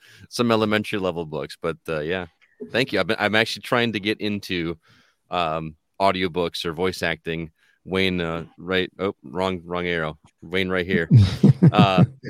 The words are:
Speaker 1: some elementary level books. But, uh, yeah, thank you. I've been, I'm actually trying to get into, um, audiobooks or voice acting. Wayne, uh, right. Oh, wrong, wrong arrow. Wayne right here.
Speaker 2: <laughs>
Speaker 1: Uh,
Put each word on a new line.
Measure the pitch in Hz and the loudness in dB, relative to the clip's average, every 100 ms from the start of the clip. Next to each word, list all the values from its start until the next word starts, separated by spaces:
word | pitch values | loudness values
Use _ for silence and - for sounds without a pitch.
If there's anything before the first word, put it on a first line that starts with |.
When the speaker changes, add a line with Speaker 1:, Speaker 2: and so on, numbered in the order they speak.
| - - - | -20 -20 -10
Speaker 1:
some | - 120 | -2 2
elementary | 110 107 107 104 107 | 2 4 0 0 -2
level | 92 85 78 | -2 -2 -6
books. | 71 76 - | -6 -8 -8
But, | 82 78 - | -6 -6 -6
uh, | 78 | -4
yeah, | 76 92 85 _ _ - - | -4 -4 -6 _ _ -18 -6
thank | 110 139 | -2 0
you. | 98 | 0
I've | 90 | -2
been, | - | 0
I'm | 104 107 | 2 2
actually | 113 104 | 0 -4
trying | - 123 117 | -4 0 0
to | 107 | -2
get | 98 104 | -2 -2
into, | 104 101 - 90 82 80 _ _ _ _ - | -4 -4 -4 -4 -4 -6 _ _ _ _ -6
um, | 87 80 80 80 80 _ - | -2 -2 -2 -6 -12 _ 0
audiobooks | 98 92 92 87 85 - 87 | 2 2 0 -2 -4 -4 -6
or | |
voice | 82 92 - | -2 -2 -2
acting. | 85 80 85 82 80 _ _ _ | -2 -4 -6 -6 -8 _ _ _
Wayne, | - 95 95 90 | -4 0 0 0
uh, | 82 82 82 - | -2 -4 -8 -12
right. | 85 92 92 - | -4 -2 -2 -4
Oh, | 98 - | -6 -6
wrong, | 64 80 95 92 85 | -8 -4 -2 -4 -6
wrong | 87 87 | -6 -2
arrow. | 85 78 80 _ _ | -2 -4 -8 _ _
Wayne | 82 92 92 | -6 -2 0
right | 92 90 | -2 0
here. | 90 82 117 | -2 6 6
Speaker 2:
<laughs> | 95 - - - 170 | 6 4 4 6 6
Speaker 1:
Uh, | 104 98 92 90 - | 6 6 6 2 0